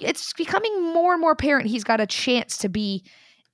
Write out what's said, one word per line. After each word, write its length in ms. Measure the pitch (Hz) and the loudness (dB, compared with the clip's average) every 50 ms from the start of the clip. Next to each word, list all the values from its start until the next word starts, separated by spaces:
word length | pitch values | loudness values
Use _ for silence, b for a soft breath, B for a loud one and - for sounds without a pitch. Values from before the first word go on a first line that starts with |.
it's 340 | - - - - - - - | -4 -4 -4 -4 -6 -10 -6
becoming 580 | - 339 - - 392 427 453 427 392 349 330 330 | -6 -4 -2 -2 -2 0 0 -2 -2 -2 0 2
more 220 | 339 339 359 359 | 2 4 4 2
and 80 | 339 320 | 2 4
more 80 | 320 | 2
apparent 380 | 311 311 - 294 285 269 240 214 | 2 2 2 2 2 2 2 0
he's 160 | 220 240 208 | -2 -4 0
got 160 | - 226 220 | 0 2 2
a 60 | 214 | 2
chance 520 | 202 - - - 262 247 240 - - - - | -2 -2 -4 0 2 2 2 0 -2 -6 -4
to 100 | - 202 | -4 -2
be 340 | 175 214 214 202 196 190 - b b b b b b b b b | -2 -2 -2 -2 -4 -4 -6 b b b b b b b b b